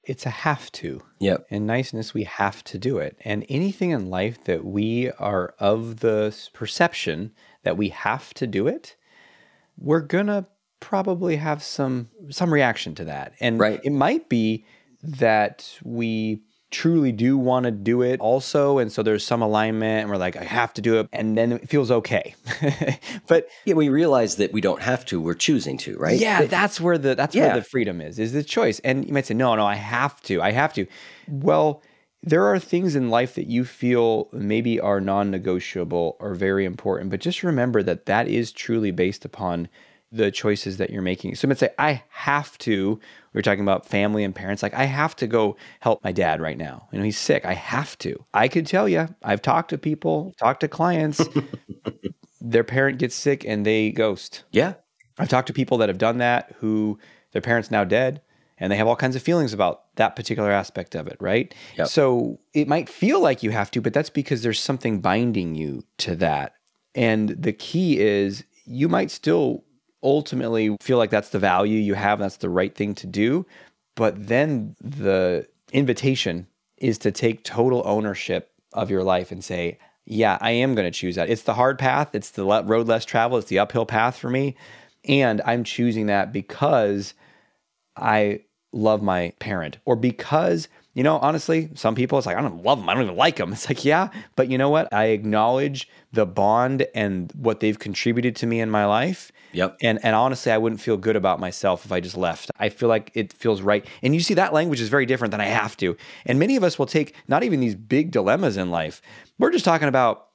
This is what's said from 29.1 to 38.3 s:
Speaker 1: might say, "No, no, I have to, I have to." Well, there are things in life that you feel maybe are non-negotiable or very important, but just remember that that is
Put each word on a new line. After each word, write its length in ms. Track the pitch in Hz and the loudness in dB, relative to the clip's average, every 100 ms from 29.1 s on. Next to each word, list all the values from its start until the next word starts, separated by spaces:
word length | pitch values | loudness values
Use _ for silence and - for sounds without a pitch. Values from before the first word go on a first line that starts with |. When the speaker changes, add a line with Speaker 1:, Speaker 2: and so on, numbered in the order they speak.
Speaker 1:
might 100 | 143 | -4
say, 100 | 131 | -2
"No, 200 | 113 127 | 0 2
no, 100 | 110 | 4
I 120 | 101 104 | 2 0
have 440 | 104 120 139 - | -4 -2 -2 -4
to, 200 | - 90 | -4 0
I 80 | 92 | 2
have 220 | 117 151 | 2 0
to." 100 | - 92 - - - - | -2 -8 -10 -20 -20 -10
Well, 520 | 139 151 156 151 147 _ _ _ _ | -2 2 4 2 0 _ _ _ _
there 200 | 170 160 202 | 0 2 4
are 120 | 190 | 2
things 380 | - 175 185 143 | 0 0 2 0
in 120 | 123 | 2
life 280 | 113 127 - | 2 0 -4
that 100 | - | -2
you 180 | 117 | -2
feel 640 | 123 - 123 123 117 110 107 | -2 -4 0 4 4 2 -2
maybe 480 | - 101 107 117 113 | -6 -2 0 0 0
are 200 | 101 98 | 0 0
non-negotiable 1160 | 98 98 101 95 90 90 - 95 85 87 82 - | 0 0 0 -2 -2 -4 -4 -6 -4 -2 -2 -4
or 160 | 104 | -10
very 300 | 90 95 98 | -2 0 0
important, 460 | 95 92 101 90 95 | -2 -4 -4 -4 -4
but 100 | 95 | -4
just 240 | 170 180 | -4 -4
remember 400 | 180 139 123 113 | -2 0 2 2
that 220 | 92 85 - | 0 -4 0
that 200 | 104 | 0
is 240 | 120 | 0